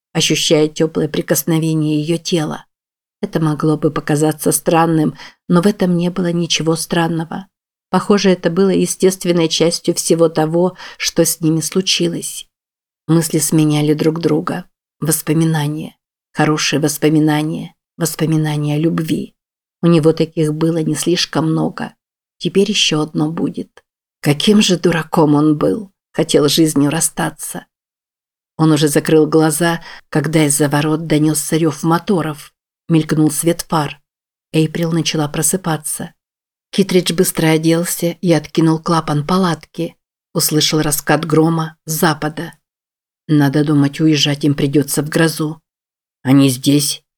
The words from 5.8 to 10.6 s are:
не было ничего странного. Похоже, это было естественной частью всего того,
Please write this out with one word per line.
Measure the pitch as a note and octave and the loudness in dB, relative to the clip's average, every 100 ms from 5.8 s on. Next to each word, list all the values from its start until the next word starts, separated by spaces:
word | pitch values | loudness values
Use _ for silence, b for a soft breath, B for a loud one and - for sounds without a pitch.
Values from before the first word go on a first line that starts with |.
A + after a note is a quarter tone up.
| F#3 E3+ | 0 0
не | F3 | -2
было | F3+ F3 | -2 -2
ничего | E3+ E3 - D#3 E3 | -2 -2 -2 -2 -2
странного. | - F3 E3 D#3+ E3 F#3+ - _ _ _ _ | -2 -2 -2 -4 -6 -10 -14 _ _ _ _
Похоже, | F#3 - G3+ G3 | -2 2 2 2
это | F3+ F3 | 2 0
было | E3+ G3 | 0 2
естественной | F3+ F3+ - F#3 F#3+ F3 F3 D#3+ | 2 0 2 0 2 0 2 0
частью | - E3 E3+ - | 2 0 0 -2
всего | E3 - E3 E3 | -2 0 2 2
того, | D#3+ D#3 E3+ | 2 0 0